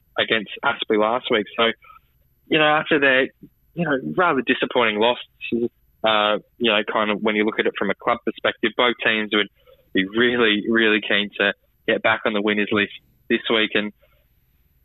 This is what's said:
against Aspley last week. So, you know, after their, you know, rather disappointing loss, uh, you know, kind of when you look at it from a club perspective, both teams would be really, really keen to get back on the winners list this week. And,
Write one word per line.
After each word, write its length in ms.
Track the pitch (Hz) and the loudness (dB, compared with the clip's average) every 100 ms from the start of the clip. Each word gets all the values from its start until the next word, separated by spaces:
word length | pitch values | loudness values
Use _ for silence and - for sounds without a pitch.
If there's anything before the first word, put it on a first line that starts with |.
| _ - | _ -6
against 320 | 110 113 98 - | -2 -2 -2 -4
Aspley 340 | - 117 - 107 | -4 -4 -2 0
last 280 | 107 123 - | 2 -2 -2
week. 160 | 117 101 - | -2 -2 -2
So, 140 | 113 110 - - _ _ _ _ _ | -2 -2 -12 -20 _ _ _ _ _
you 100 | 156 | 2
know, 60 | |
after 340 | 151 151 156 156 | 2 2 2 2
their, 240 | 139 131 131 - - _ _ | 4 2 0 -4 -20 _ _
you 100 | - | -6
know, 120 | 165 135 151 156 | -2 -2 -4 0
rather 260 | 180 139 | 0 0
disappointing 560 | 117 123 131 127 113 104 | 0 -2 0 0 0 2
loss, 200 | 113 120 - _ - 117 120 - _ _ | 0 0 -6 _ -8 -4 -4 -6 _ _
uh, 360 | 110 107 104 104 - _ | 0 2 2 0 -4 _
you 120 | 120 | 0
know, 120 | 107 107 | 2 0
kind 180 | 117 107 | -2 0
of 120 | 104 | 0
when 140 | 110 107 | 0 0
you 80 | 107 | 0
look 120 | 107 | 0
at 80 | 107 | -2
it 60 | - | -2
from 120 | 104 | -4
a 40 | |
club 240 | 95 - 120 - | -4 -2 -2 -4
perspective, 460 | - 107 - 110 - | -4 -4 -2 -4 0
both 200 | 123 113 | 0 0
teams 280 | 117 110 107 | 0 -2 0
would 160 | 107 98 _ _ - _ | -2 -2 _ _ -20 _
be 100 | 95 95 | -4 -2
really, 580 | 107 123 123 113 104 101 | 0 0 2 2 2 0
really 320 | 113 113 107 | 2 4 2
keen 300 | 101 104 104 - | 0 -2 -2 -2
to 160 | 101 - _ _ - | -2 -2 _ _ -4
get 160 | 107 | 0
back 200 | 113 110 120 | 0 0 0
on 80 | |
the 80 | 107 | -2
winners 260 | 104 104 104 | 0 0 0
list 200 | 107 101 - _ _ _ | 0 -2 -4 _ _ _
this 100 | 117 - | -2 0
week. 220 | 113 107 | 0 0
And, 180 | 110 104 - _ _ _ _ _ _ _ _ | -2 -4 -8 _ _ _ _ _ _ _ _